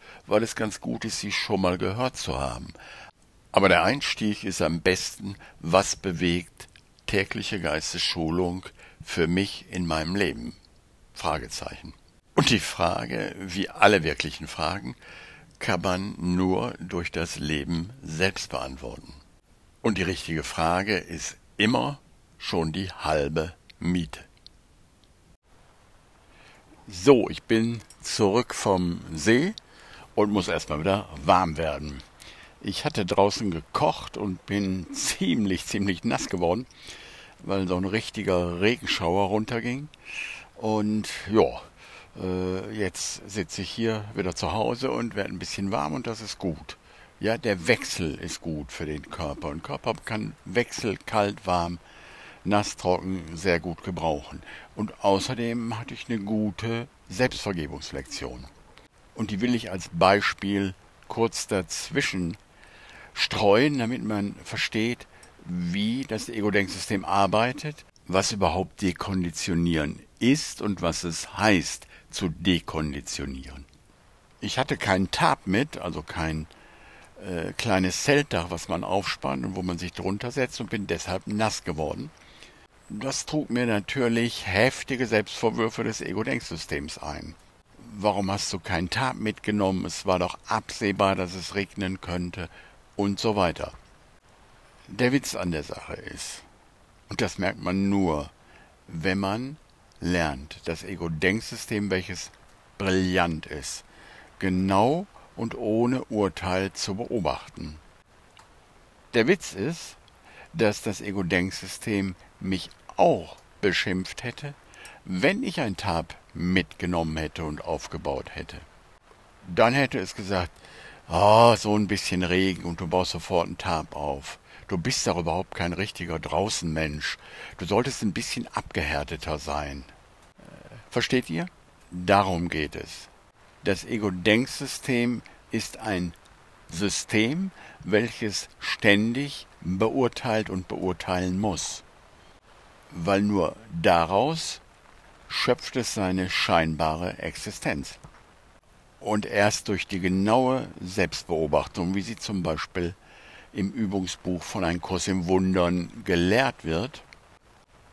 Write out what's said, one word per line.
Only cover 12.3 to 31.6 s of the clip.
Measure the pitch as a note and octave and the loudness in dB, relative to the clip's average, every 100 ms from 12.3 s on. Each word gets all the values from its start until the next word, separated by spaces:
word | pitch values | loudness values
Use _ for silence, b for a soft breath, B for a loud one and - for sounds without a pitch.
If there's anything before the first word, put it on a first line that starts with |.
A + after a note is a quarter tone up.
| - | 2
Und | D3 | 4
die | A2+ | 4
Frage, | - - F2 F2 A#2 - G2+ - | 2 0 0 0 -2 -4 -4 -6
wie | F#2+ F2 F#2 | -6 -4 -2
alle | - G2+ G#2 | 6 8 8
wirklichen | D#2+ D2 D#2 - D#2 | 4 -2 -4 -6 -10
Fragen, | - D#2+ F#2+ B1 - B B B B B - | -4 -2 -2 -6 -12 B B B B B -8
kann | - F#2 | -2 0
man | F#2+ F2+ G2 - | 2 0 -2 -4
nur | F2 F2+ F#2 F#2+ A#2+ - | 0 4 4 2 0 -6
durch | F2+ F#2 E2+ | -6 -6 -4
das | E2+ E2 - | -4 -4 -4
Leben | - D#2 C#2+ E2+ F2 B2 | -2 -2 0 -2 -4 -10
selbst | D#2 D#2 F#2 - - | -8 0 0 0 -6
beantworten. | C2 C2 C2 A#1+ - - - - _ _ _ _ _ | -6 -6 -10 -12 -12 -16 -20 -20 _ _ _ _ _
Und | A#2 G2 | -2 0
die | |
richtige | F2+ F#2 - D#2+ | 0 -2 -4 -4
Frage | D2 - E2 F2+ G2+ G2 | -4 0 2 2 2 0
ist | - E2 - - - - | -2 -8 -8 -12 -10 0
immer | G#2+ B2 B2+ C#3+ - - _ - | 2 4 0 -4 -14 -20 _ -12
schon | - F#2 D#2+ | -2 0 0
die | E2 F#2+ | 0 -4
halbe | - D#2+ D#2 C#2+ D#2 D#2+ - - - | -4 0 2 2 0 -2 -6 -20 -4
Miete. | D#2+ F2+ E2 - - _ - _ _ _ _ _ _ _ _ _ _ - _ _ _ - _ _ B B B B B - - | 0 0 0 -8 -18 _ -20 _ _ _ _ _ _ _ _ _ _ -20 _ _ _ -20 _ _ B B B B B -20 -16
So, | F2+ G2 C3 - | 2 8 8 6
ich | - | -2
bin | - A2+ A2+ A#2 - - | 2 2 2 -2 -10 -14
zurück | - - G#2 G#2+ B2 - | -6 2 4 4 0 -2
vom | - F#2 F2+ E2+ - | 2 4 2 -2 -6
See | E2 E2 A#2+ F3 A3 B B B B B - | -2 4 6 4 -2 B B B B B 2
und | G#3 | 2
muss | G2+ F#2 | 2 2
erstmal | E2 - D2+ | -2 -2 -2
wieder | E2 G2 G2 D#2 | 2 2 0 -2
warm | C#2+ F2+ F2 | 6 6 6
werden. | D2+ | 0